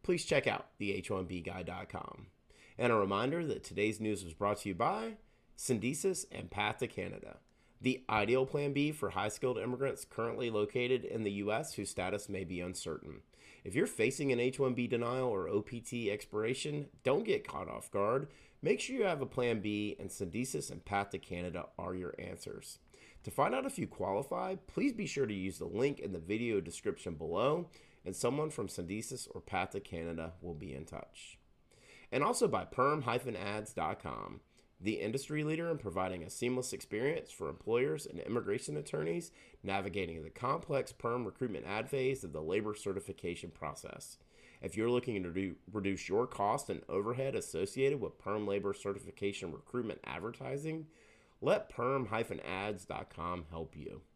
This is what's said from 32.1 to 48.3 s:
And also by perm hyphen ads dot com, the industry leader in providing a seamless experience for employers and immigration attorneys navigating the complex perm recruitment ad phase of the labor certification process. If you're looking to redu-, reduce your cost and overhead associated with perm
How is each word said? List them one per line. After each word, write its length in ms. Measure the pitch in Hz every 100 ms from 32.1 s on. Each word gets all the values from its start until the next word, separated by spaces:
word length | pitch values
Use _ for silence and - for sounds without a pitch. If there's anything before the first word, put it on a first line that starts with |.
And 120 | 127
also 240 | 147 247 214
by 180 | 107 90
perm 380 | - 135 151
hyphen 320 | 120 120 131 98
ads 380 | 101 107 107
dot 280 | - 80 107
com, 400 | 80 57 50 - _ - _ _
the 140 | 92
industry 500 | 104 107 135 - 151
leader 260 | 151 156 170
in 80 | 160
providing 460 | 104 90 92 90
a 60 | 80
seamless 440 | - 117 127 127
experience 580 | 95 - 107 135 160 -
for 180 | - 76
employers 580 | 85 - 123 143 156 -
and 120 | 85
immigration 580 | - 117 98 110 - 147
attorneys 540 | 147 156 113 170 170 - - -
navigating 600 | 98 98 98 92 87 82
the 80 | 78
complex 600 | - 120 165 - 139 -
perm 340 | - 120 123 110
recruitment 400 | - 123 82 69
ad 220 | 104 123
phase 340 | 139 127 104
of 100 | 90
the 80 | 78
labor 340 | 78 98 107 104
certification 760 | 101 95 95 - 87 87 87
process. 640 | - 76 - - - - - - - - -
If 140 | - 98
you're 140 | 113
looking 300 | 123 127 104
to 60 | 90
redu-, 260 | 85 95 - -
reduce 380 | 104 98 95 -
your 160 | 101 127
cost 420 | - 101 135 -
and 120 | 92 -
overhead 460 | 92 104 123 135 113
associated 640 | - 80 98 127 139 123
with 200 | 92 -
perm 280 | 101